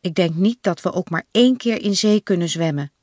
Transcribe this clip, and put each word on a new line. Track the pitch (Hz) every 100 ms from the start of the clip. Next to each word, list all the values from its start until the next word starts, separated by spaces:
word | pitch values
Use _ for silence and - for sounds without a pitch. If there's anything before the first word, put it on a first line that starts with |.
ik | 180
denk | 160 170
niet | 160 196 240
dat | - 170
we | 180
ook | 180 180
maar | 165 -
één | 214 247 254
keer | 233 220
in | 208 196
zee | 214 208
kunnen | - 185 170
zwemmen. | 160 165 143 143 _